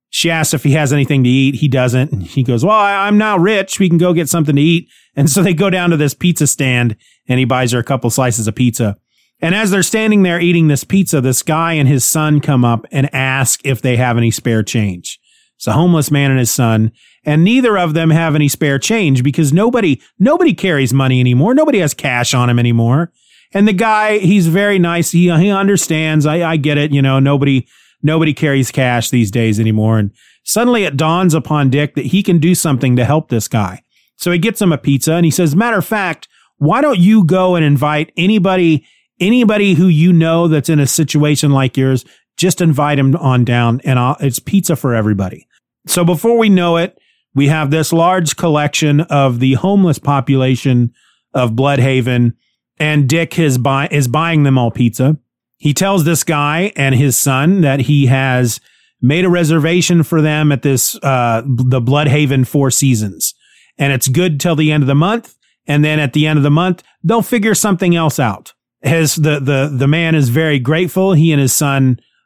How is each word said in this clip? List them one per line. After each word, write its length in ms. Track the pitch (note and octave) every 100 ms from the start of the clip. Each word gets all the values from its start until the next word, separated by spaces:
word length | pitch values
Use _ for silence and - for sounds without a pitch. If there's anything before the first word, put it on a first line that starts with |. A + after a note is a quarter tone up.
| _
She 160 | - E3
asks 220 | E3 D#3
if 100 | C3+
he 100 | D3
has 200 | D#3 C#3+
anything 320 | D3 C3 C#3
to 60 | B2
eat. 240 | C3 C3+
He 140 | C3+ D3
doesn't. 440 | C3 B2+ B2+ D3
And 100 | G2
he 200 | E2+ C#3
goes, 200 | B2 A#2
"Well, 140 | E3+ G#3+
I, 300 | G3+ G3+ G3+
I'm 100 | G#3
now 220 | G#3+ G3
rich. 420 | F#3 G#3 G3 -
We 80 | F#3+
can 80 | E3
go 160 | F3+
get 160 | E3+ D3+
something 280 | E3+ D3 C#3+
to 40 |
eat." 300 | D#3 E3 - _ _ -
And 140 | D3+
so 120 | G3
they 120 | F#3
go 160 | D#3+ G3
down 180 | F3+ F3
to 80 | D#3+
this 160 | D3
pizza 340 | - F3+ E3+ D3
stand 500 | - C3+ B2 A#2 G#2+ _ _ -
and 120 | B2+
he 80 | B2+
buys 260 | B2+ B2+
her 60 | B2
a 60 |
couple 260 | - C3 A#2+
slices 360 | B2 B2+ A2 A2+
of 80 |
pizza. 440 | - B2 - A2 G2+ _ _ _ -
And 140 | E3
as 160 | G3 G#3+
they're 120 | G3
standing 400 | - A3 A3 G#3
there 160 | F#3 E3+
eating 300 | F3 F3 D#3
this 160 | C#3
pizza, 380 | - G3 F#3 D3+
this 200 | B2+ B2
guy 300 | - D#3 E3
and 160 | D#3+ C3+
his 160 | C#3
son 360 | - D#3+ D3+ D3
come 220 | D3 C3
up 220 | A#2+ A#2 -
and 200 | C#3+ C#3+
ask 500 | C3 C3 C3+ B2+ -
if 160 | C3+ B2+
they 160 | C3 A#2+
have 220 | B2+ A#2+
any 120 | A#2
spare 320 | - A#2+ A2+
change. 560 | - A#2 G#2 F2+ - - _ _ _ _
It's 100 | -
a 60 |
homeless 380 | C3 F3+ E3 C#3+
man 200 | C#3+ C#3
and 80 | C3
his 120 | A#2
son, 420 | - A#2+ A2 A2 - _ _
and 180 | - D3+
neither 360 | F3+ B3+ B3 G3+
of 160 | F3
them 160 | D#3 D#3+
have 240 | D#3+ E3
any 140 | D3+ C#3+
spare 300 | - D3+ C#3
change 440 | - A3+ E3+ C3
because 280 | C3 C#3 D3
nobody, 520 | E3 A#3 A#3+ F#3 C3 _ -
nobody 340 | G#3 E4+ F4
carries 400 | F#3 F#3+ D3 C3
money 280 | C3+ C3 B2+
anymore. 340 | B2 B2 F#3+
Nobody 240 | C4+ D4+ G3+
has 160 | D3+
cash 400 | - C#3 B2 A#2+
on 160 | B2+ B2
him 80 | A#2+
anymore. 540 | A#2+ A#2 A#2 C#3 E3+ _ _ _ _
And 120 | G3 G#3
the 60 |
guy, 460 | F#3+ A3+ G#3+ G#3+ G#3+
he's 300 | F3+ G#3 E3
very 300 | F3 G#3 G3
nice. 340 | E3+ E3+ -
He, 220 | E3+ F3
he 160 | D#3+ G3
understands. 760 | G3 G3 G3 - D#3 D#3 D#3 D3
"I, 160 | D#3+
I 140 | E3 E3
get 180 | D3 D3
it. 160 | D3+
You 80 | C#3+
know, 180 | C3+ C3+
nobody, 460 | C#3 C#3+ C3+ C3+ - _ _ _
nobody 320 | D3 E3 D#3+
carries 380 | C#3+ D3+ C#3 B2
cash 380 | - B2+ A#2+ -
these 200 | B2 G#2+
days 300 | A#2 A2+ G#2+
anymore." 400 | A2+ G#2+ A2 A2
And 100 | G#2 _ _ _
suddenly 400 | - G#3+ A#3+ A#3+
it 140 | F3+ C#3
dawns 360 | D#3+ E3+ F#3
upon 380 | D#3 - D3+ C#3
Dick 240 | C#3 D3
that 120 | - B2
he 180 | G3
can 160 | G3+ F3
do 160 | D#3+ F3+
something 400 | E3 B2+ C3 B2
to 80 |
help 240 | A#2+ D3+ -
this 180 | A#2 -
guy. 380 | A2+ G2 - _ _ _ -
So 160 | F3
he 60 | F3
gets 220 | G#3+ A3
him 120 | G3
a 60 | C#3+
pizza 340 | - C#3 -
and 120 | E3
he 60 | E3
says, 240 | C#3 E3+
"Matter 240 | D#3 A#3 G#3
of 80 | -
fact, 400 | G#3+ F#3 D#3 - _ _ -
why 240 | D3+ A3+
don't 180 | D4 G#3
you 260 | F3+ A3
go 300 | E3 F#3 F#3
and 100 | F3
invite 460 | D3+ C#3+ D3 D3+ D#3+ -
anybody, 680 | F#3 A3 F#3 F#3 E3+ D3+ _ _ _ -
anybody 540 | F3+ B3 A3 G#3+ G3+
who 120 | D#3+ F#3
you 260 | D3+ F3
know 360 | E3+ E3 E3 E3+
that's 200 | D#3 D3
in 120 | D3+
a 80 | C#3
situation 640 | - D3 D3+ D3 D3 D3
like 240 | C3+ C3 -
yours, 280 | C3 B2+ - _ _ -
just 240 | F#3 -
invite 380 | F3 C3+ D3 C#3+
him 160 | C3+
on 300 | C3 C3+ B2+
down 360 | A#2+ A#2+ A#2 A#2+
and 160 | - B2+
I'll, 160 | B2 D3
it's 220 | C#3 B2
pizza 340 | - G3 F3
for 180 | D#3 C3+ A#2
everybody." 500 | G#2+ G2 F#2 E2 _ _ _ _ -
So 160 | -
before 340 | E3+ E3+ A3+ A#3
we 100 | A3
know 280 | F#3 F3 E3
it, 200 | F#3 _ _ _ _
we 140 | C3+ C#3
have 240 | D#3 D3
this 200 | D#3+ D3+
large 440 | E3 E3+ F#3 D#3+ -
collection 640 | E3+ D3 D3 - D3+ C#3+
of 400 | E3+ C#3+ C3+ A#2+
the 140 | C3
homeless 440 | C#3+ F#3+ G3+ F3+ C#3
population 920 | - C#3 B2+ C3+ C3 B2 C#3+ B2 A#2+ _ _ _ _
of 180 | C3+ B2
Bloodhaven, 840 | A2+ C#3 C#3 C3+ C3 B2 B2 A#2+ - _ _ _ -
and 300 | D3+ D3+ C3+
Dick 280 | E3 E3 -
is 220 | D#3 B2+
buy-, 300 | C3 C3+ D3
is 160 | C#3+ B2+
buying 380 | D3+ E3 D#3+
them 120 | C#3+ C3
all 140 | A#2+
pizza. 480 | A2 A#2+ - C3 D#3 _ _ _ _
He 180 | D3
tells 300 | C3+ G3 G3
this 180 | D#3 E3
guy 500 | - D3+ D3 D#3+ G3+ -
and 180 | A#2
his 220 | A#2 C#3+ -
son 460 | C#3+ C3 D3+ G3
that 180 | D3 C#3
he 260 | B2 D3 C#3
has 540 | C3 C3+ B2+ B2 - _ _ _ -
made 240 | B2 D#3+
a 40 | F#3
reservation 760 | F3 D#3 D#3+ D3+ F3+ E3+ F3
for 180 | D3+ D#3+
them 300 | D3+ D3+ D3+
at 100 | C#3
this, 320 | C#3+ C3 - -
uh, 400 | C#3 B2+ A#2+ A2+
the 360 | C3 B2 B2+ B2+
Bloodhaven 640 | A#2+ C#3+ D3+ D3 C#3+ C3+ B2
Four 240 | D3 C3+
Seasons, 640 | - C3+ A2+ G#2 D#2+ - - _ _ _ -
and 160 | C#3+
it's 140 | C3+ C#3
good 320 | B2+ F3+ C#3+
till 160 | F3
the 160 | D#3 D#3
end 140 | D3+
of 40 | C3+
the 60 |
month. 400 | C#3 F3 A3+ - _ _ _ -
And 180 | D3
then 140 | D3+ D3+
at 140 | C#3+
the 160 | D3+ D3+
end 80 | D3+
of 80 |
the 60 | C#3+
month, 320 | D3 F#3 F3 _ _
they'll 200 | E3 A3+
figure 340 | - A#3+ G#3+ G3
something 400 | - F3 F3+ E3+
else 240 | D#3+ -
out. 320 | A#2+ F#2+ - _ _ _
His, 340 | C#3 E3 D#3 E3+
the, 240 | D3+ D3
the, 280 | C3+ C#3 C#3+ C3
the 120 | C#3
man 260 | D#3+ E3
is 140 | D#3+ C3
very 320 | C3 D#3+ C#3+
grateful. 540 | B2 D#3 F#3 F#3+ F#3+
He 180 | E3 E3
and 80 | D3
his 120 | C3
son 460 | - D3 C3+ C3 B2 _ _